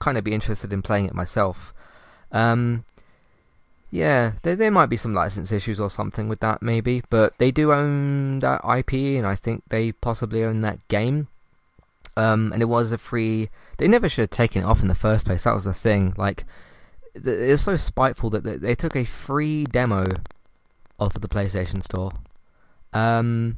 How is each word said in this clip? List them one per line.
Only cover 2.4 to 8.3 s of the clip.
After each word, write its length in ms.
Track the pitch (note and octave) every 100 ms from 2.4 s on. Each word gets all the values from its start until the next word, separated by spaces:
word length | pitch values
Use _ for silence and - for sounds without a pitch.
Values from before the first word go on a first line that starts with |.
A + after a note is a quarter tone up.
| A#2 A#2 A#2+ A#2 - - - _ _ _ _ _ _ _ -
yeah, 420 | E3+ D#3 C3+ A#2 G#2+
there, 120 | E3 F#3
there 160 | A3
might 140 | G3 C#3+
be 100 | -
some 160 | A#2
license 380 | G2 E2 F#2+ F2+
issues 280 | G#2 G2+ G#2
or 100 | G2+
something 400 | - G#2 A2+ G#2+
with 100 | A2
that, 220 | A2 A2
maybe, 420 | A2+ A2+ A2+ B2 -
but 280 | A2+ G#2+ -
they 120 | B2+
do 220 | C3+ D3+
own 680 | C#3+ D3 C#3+ C#3+ C#3 C3+